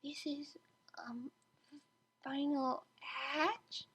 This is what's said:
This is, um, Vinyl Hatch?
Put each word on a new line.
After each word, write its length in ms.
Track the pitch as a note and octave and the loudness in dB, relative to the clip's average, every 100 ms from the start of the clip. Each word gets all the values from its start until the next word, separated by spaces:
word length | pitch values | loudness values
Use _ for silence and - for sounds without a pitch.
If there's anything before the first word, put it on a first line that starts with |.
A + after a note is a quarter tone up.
This 220 | C#4 D4 - | -8 -6 -4
is, 320 | C#4+ D4 - _ _ - - | -4 -6 -12 _ _ -20 -14
um, 320 | A#3+ A#3+ B3 _ _ _ _ D4 _ _ _ _ - | -8 -8 -8 _ _ _ _ -20 _ _ _ _ -4
Vinyl 540 | C4+ C#4+ C#4+ C4 B3+ - _ | 0 4 4 4 2 -2 _
Hatch? 800 | - - C4+ D4 D#4+ G#4+ _ - - | -8 -4 -2 4 4 4 _ -10 -10